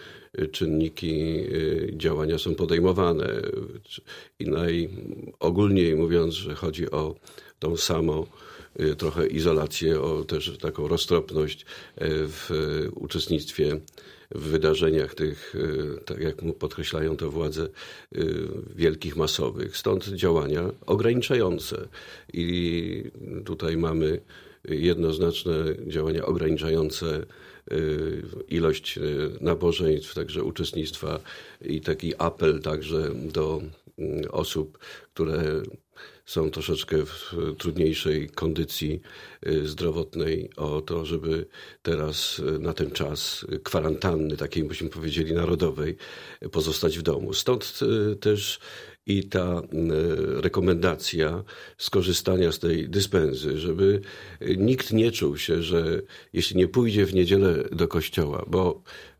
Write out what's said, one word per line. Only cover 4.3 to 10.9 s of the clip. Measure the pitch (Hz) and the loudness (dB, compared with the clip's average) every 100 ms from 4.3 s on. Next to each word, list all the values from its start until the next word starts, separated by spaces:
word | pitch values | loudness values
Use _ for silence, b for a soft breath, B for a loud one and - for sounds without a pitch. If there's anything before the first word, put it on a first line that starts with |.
| - | -8
I | 82 | -2
najogólniej | 80 85 85 85 95 - - - - 85 87 104 98 85 78 | 0 2 0 -2 -6 -10 -12 -12 -2 0 4 6 6 6 4
mówiąc, | 82 85 82 | 4 4 2
że | 82 85 76 | 0 -6 -4
chodzi | 85 78 82 | -4 -2 -2
o | 73 78 76 B B B B | -2 -2 -6 B B B B
tą | 78 82 | -2 0
samą, | - 82 80 78 80 B B B B - | 0 2 2 2 -2 B B B B -2
e, | 78 76 | 0 0
trochę | 80 80 80 | -2 0 0
izolację, | 78 82 78 76 - 80 78 | 2 4 4 2 0 2 2
o | 71 78 | 2 -2
też | - - - - | -2 -4 -4 -6
taką | 78 76 | -6 -4
roztropność, | 76 | 0